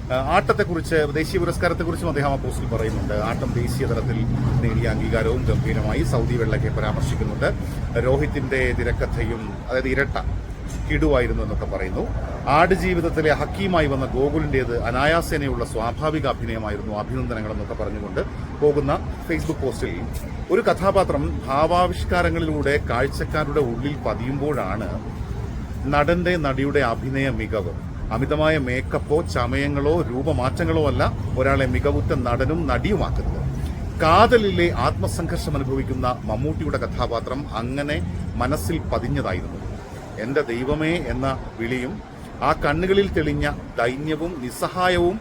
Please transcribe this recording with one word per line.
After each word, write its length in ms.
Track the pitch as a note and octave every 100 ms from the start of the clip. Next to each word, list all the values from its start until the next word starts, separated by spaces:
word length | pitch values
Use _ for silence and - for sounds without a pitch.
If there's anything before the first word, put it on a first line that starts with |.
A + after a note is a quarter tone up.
ഏഹ്, 100 | -
ആട്ടത്തെക്കുറിച്ച്, 800 | B2+ C3+ F3 - A3 G3 E3 - E3 D3 D3
ദേശീയ 240 | D#3 F#3+
പുരസ്കാരത്തെക്കുറിച്ചും 680 | E3+ E3 F3 E3 E3+ E3 E3+
അദ്ദേഹം 240 | C#3+ C#3+
ആ 40 | C#3
പോസ്റ്റിൽ 420 | B2+ A#2+ - A2+
പറയുന്നുണ്ട്. 360 | A2 G#2+ -
ആട്ടം 400 | G#2 G#2+ A#2+ B2+
ദേശീയ 320 | B2 - - B2+
തലത്തിൽ 400 | A#2+ - A#2+ - - - -
നേടിയ 280 | A#2 A2+ A#2
അംഗീകാരവും 560 | A2 A2 A#2 A2 B2+ B2+
ഗംഭീരമായി. 580 | G#2 A2+ G#2+ G#2 A2+
സൗദി 300 | A2+ B2+ A2+
വെള്ളക്കെ 360 | A#2+ A2+ G#2+ G#2+
പരാമർശിക്കുന്നുണ്ട്. 840 | - G#2+ - - - G#2+ G#2+ C#3+ - - - - A#2+ A#2+
രോഹിത്തിന്റെ 680 | C#3 D3+ C#3+ C3 C3 B2+ A#2
തിരക്കഥയും, 760 | A#2+ A2+ B2 B2 A2+ A2+ G#2+ G2 -
അതായത് 180 | B2+ B2+
ഇരട്ട, 360 | C3 C3+ G2 - - - - - - -
കിടുവായിരുന്നു 520 | D3+ D3+ C3+ A#2+ A2+
എന്നൊക്കെ 340 | G#2+ G#2 G#2+ G2
പറയുന്നു. 300 | F#2+ A#2 A3+ - - - -
ആടുജീവിതത്തിലെ 840 | C#3+ E3+ F#3 F3+ F3 E3 D3+ D#3
ഹക്കീമായി 540 | C3+ D3 - G3 F3 D3+
വന്ന 180 | C3+ B2+
ഗോകുലിൻ്റേത് 800 | - C#3 D#3 D3 C3+ A#2 A#2
അനായാസേനയുള്ള 840 | A2 B2 D3 E3 D#3+ D#3+ C#3 A#2+ A#2
സ്വാഭാവിക 600 | A2+ A2+ A#2 D#3 D#3 C3+
അഭിനയമായിരുന്നു, 680 | A#2 A#2 A2 G#2+ G#2 G2+ G#2
അഭിനന്ദനങ്ങൾ 560 | G#2+ C3 A#2+ A2+ G#2+
എന്നൊക്കെ 220 | G#2 G2+
പറഞ്ഞുകൊണ്ട് 480 | A2+ G#2 G#2 G2+ F#2+ G2 - - -
പോകുന്ന 520 | D3 D3 C#3 D#3+ - - -
Facebook 320 | D#3+ D#3 D#3+
പോസ്റ്റിൽ 400 | C3+ A2+ B2+ E2+ - - - - -
ഒരു 100 | F#3
കഥാപാത്രം 800 | A#3 B3+ G3 F#3+ F3 D3 D#3 D3+ B2+
ഭാവാവിഷ്കാരങ്ങളിലൂടെ 1300 | C3+ D#3+ F3 F3+ - - F3+ E3+ E3 E3 D3+ C#3 C#3+ -
കാഴ്ചക്കാരുടെ 680 | A#2+ C3+ - D#3 D#3 C#3+ D3
ഉള്ളിൽ 360 | C3 A#2 C3+ D3 -
പതിയുമ്പോഴാണ് 1080 | G#2 A#2+ C#3 D3 C3+ F#2+ G#2 F#2+ A2 - A2+ - - - - - - C3
നടന്റെ, 500 | C#3+ D3 F3 F3 F3+
നടിയുടെ 420 | C#3+ C3 C#3 C#3+
അഭിനയ 500 | B2+ A2+ C3 C3+ C3+
മികവ്. 400 | A2+ G#2+ G#2+ F2+ E2 - - -
അമിതമായ 440 | A2 C3 D3+ D#3 D#3
മേക്കപ്പോ 640 | B2+ B2+ B2+ D3 - D3
ചമയങ്ങളോ 800 | F3 C3+ A#2+ C3+ C#3+ C#3+ C#3+ E3+
രൂപമാറ്റങ്ങളോ 880 | C#3 B2 C3+ C#3 B2 - E3 D#3+ D3
അല്ല 260 | B2+ D3+ - - -
ഒരാളെ 260 | C3 C3+ C3
മികവുറ്റ 480 | B2+ C#3+ C#3+ -
നടനും 540 | D3+ B2 A#2+ C3 E3 D3+
നടിയുമാക്കുന്നത്. 800 | A#2+ D#3+ G3 G2 - - - - - - - - -
കാതലിലെ 720 | D#3+ F3 A#3 A#3+ G#3 F3+ E3+ C#3
ആത്മസംഘർഷം 760 | C3 - F#3+ - E3 E3+ - C#3+
അനുഭവിക്കുന്ന 600 | C3 C3+ C3 B2+ B2 B2
മമ്മൂട്ടിയുടെ 540 | G#2+ A2 C#3+ D#3+ D#3+ C#3+
കഥാപാത്രം 680 | A2 - A#2+ A2+ - B2+ C#3+ G2+
അങ്ങനെ 460 | A#2+ C3+ C#3+ D#3 F3+ - - A2+
മനസ്സിൽ 420 | B2 D3 - D#3+
പതിഞ്ഞതായിരുന്നു. 880 | - A#2 A#2+ C#3 A2 F#2 - - - - - - - -
"എന്റെ 200 | A2 D3
ദൈവമേ" 500 | C3 A#2 C3 D3+ D#3 E3+ C3+
എന്ന 320 | A#2+ C3+ B2+ A#2 G#2
വിളിയും 420 | A2+ B2+ B2+ G#3+ - - - -
ആ 100 | C3 D#3 D3
കണ്ണുകളിൽ 480 | D3 F#3 G3 G3
തെളിഞ്ഞ 360 | F3 D3+ D3 D3
ദൈന്യവും 920 | C#3+ - - A#2 C3 D3+ D3+ E3+ E3+
നിസ്സഹായവും 760 | B2 A#2+ E3 D#3+ F3+ F3+ F3 G#3+